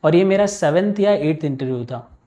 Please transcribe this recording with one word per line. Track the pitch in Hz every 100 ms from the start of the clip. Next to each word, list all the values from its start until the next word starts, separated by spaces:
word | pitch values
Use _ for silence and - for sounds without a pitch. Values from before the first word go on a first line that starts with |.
और | 151 170
ये |
मेरा | 190 196 202
सेवंथ | 202 156 156 208 202
या | 202
एट्थ | 202 151 156 151
इंटरव्यू | 135 131 127 120
था | 127 - -